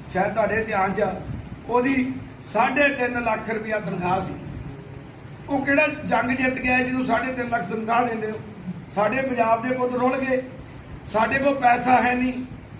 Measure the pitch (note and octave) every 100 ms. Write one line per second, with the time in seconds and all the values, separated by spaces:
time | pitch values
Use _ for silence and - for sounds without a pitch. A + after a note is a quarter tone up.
0 | - F#3 G3+ G#3+ G#3 A3 G#3+ G3+ F#3+ F#3+
1 | G#3 F#3 - - - - - B3 B3+ C4+
2 | B3+ C4 - - - G#3 C4 C4+ C#4+ -
3 | B3 A#3+ A#3 G#3+ A3+ G#3+ A3 G#3+ - F#3+
4 | F3 F#3+ - - - - - - - -
5 | - - - - - C#4 C4+ C#4+ D4 -
6 | - A#3 B3 B3+ C4 B3+ B3+ B3+ B3+ B3+
7 | B3+ A3+ C4 B3+ A#3+ A#3 F#3 A3 G#3+ A#3
8 | A#3+ A3 G#3+ G#3+ - - - - - F#3
9 | G#3 B3+ C4 A#3+ A3+ A3+ B3 B3+ B3 B3
10 | B3+ C#4 C4 B3+ - - - - - -
11 | - G#3+ A3+ C4+ C#4 C4+ B3 A#3+ B3+ B3
12 | A#3+ B3 B3+ B3 B3+ - -